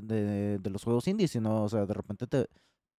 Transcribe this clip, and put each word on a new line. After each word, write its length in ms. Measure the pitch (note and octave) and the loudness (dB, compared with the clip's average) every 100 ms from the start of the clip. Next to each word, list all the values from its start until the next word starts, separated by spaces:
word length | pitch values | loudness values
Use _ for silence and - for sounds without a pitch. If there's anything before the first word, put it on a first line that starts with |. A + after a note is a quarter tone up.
de, 580 | G#2+ A2 G#2 G2+ G2+ G2+ | -2 0 2 0 0 -2
de 120 | G2 | -2
los 140 | G2 | -4
juegos 220 | - A#2+ F3+ | 0 0 2
indie, 200 | G#3+ F3 | 2 2
sino, 340 | B2 A2 A2 | 2 0 2
o 40 | G#2 | 2
sea, 180 | A2 G2 | 0 0
de 80 | |
repente 320 | G#2 - G#2 B2 | -2 -6 -8 -2
te, 200 | C#3 - _ _ _ _ | 0 0 _ _ _ _